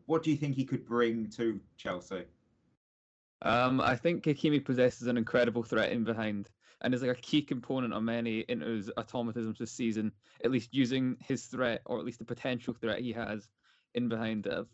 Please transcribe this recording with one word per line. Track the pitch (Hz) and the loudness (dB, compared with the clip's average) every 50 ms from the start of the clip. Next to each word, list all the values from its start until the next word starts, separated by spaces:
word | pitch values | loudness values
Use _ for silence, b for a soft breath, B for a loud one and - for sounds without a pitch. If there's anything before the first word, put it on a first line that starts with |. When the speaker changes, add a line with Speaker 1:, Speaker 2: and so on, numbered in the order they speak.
| - | -2
Speaker 1:
what | - 160 160 160 | 0 0 2 4
do | 160 | 2
you | 151 | 2
think | 139 151 143 135 | 2 2 -2 0
he | 135 131 | 0 -2
could | - 135 120 - | -2 -2 -4 -4
bring | - 117 120 120 117 117 117 110 104 | 0 2 2 4 4 2 0 -2 -4
to | - - 117 117 107 98 - - _ - | -4 -2 0 0 0 -2 -6 -14 _ -10
Chelsea? | - - 95 90 - - 95 90 87 - _ _ _ _ _ _ _ _ _ _ _ _ _ _ _ _ _ _ _ _ _ - | -6 -6 -6 -6 -6 -8 -8 -8 -8 -10 _ _ _ _ _ _ _ _ _ _ _ _ _ _ _ _ _ _ _ _ _ -6
Speaker 2:
Um, | - - 117 123 123 127 131 131 | 0 2 4 4 4 4 4 4
I | - - 139 | 4 4 2
think | - - 170 175 - - | 2 2 0 0 2 2
Hakimi | 160 143 139 - 156 147 143 143 | 0 0 2 2 4 4 4 2
possesses | - 131 123 127 127 - - 120 | 2 2 4 4 4 4 2 -2
an | 120 123 | 0 2
incredible | 120 110 - - 127 120 117 110 120 113 | 2 2 2 4 4 4 4 2 0 -2
threat | 113 - 110 104 82 - | 0 2 2 2 2 2
in | 120 113 | 0 0
behind | 107 117 110 110 107 104 101 101 - _ _ b b b b - | 0 0 -2 -2 -2 -2 -4 -6 -10 _ _ b b b b -2
and | 123 127 | 0 0
is, | 123 135 | 0 0
like, | 123 127 | 0 -2
a | - | -2
key | - - - 151 | -2 0 2 2
component | 143 - 139 127 117 - 131 131 127 117 - | 2 2 -4 -6 -4 -2 -2 -2 0 -2 -2
of | 107 110 | -2 0
many | 113 113 117 117 117 110 110 | 0 0 0 0 0 -2 -2
Inter's | 110 - 120 113 73 107 117 107 95 110 117 - | -2 -2 -2 -4 -2 -2 -2 -2 -4 -4 -6 -6
automatisms | 110 - - 127 117 117 113 123 113 113 110 | -6 -6 -4 -4 -4 -2 -2 -2 -2 -4 -4
this | - 120 113 | -4 -6 -8
season, | - - 123 113 107 110 107 107 - _ b b b b - | -6 -2 -2 0 0 0 0 -2 -4 _ b b b b 0
at | 117 | 2
least | 131 123 113 - - | 2 2 -2 -2 0
using | 135 131 117 131 131 131 127 123 - | 2 2 2 2 2 0 0 -2 -2
his | - - 135 123 - | -2 -4 -4 -4 -4
threat, | - - 123 127 123 117 120 - | -6 -4 -2 0 0 0 -2 -4
or | - - 113 | -4 -6 -4
at | 82 | -4
least | 117 117 - | -6 -8 -10
the | 113 | -8
potential | - 120 - - 139 127 120 123 - 120 | -10 -8 -6 -4 -4 -4 -4 -4 -6 -6
threat | - - 110 104 92 | -4 -2 -2 -2 -2
he | 123 123 110 | -2 -4 -4
has | 117 117 - 104 107 101 - _ b b b b b b b - | -4 -4 -6 -6 -8 -8 -12 _ b b b b b b b -4
in | 120 123 120 | -2 -2 0
behind. | 113 110 113 110 113 107 98 - | 0 -2 -2 -2 -2 -2 -2 -2
Uh, | - 85 - - | -4 -4 -4 -8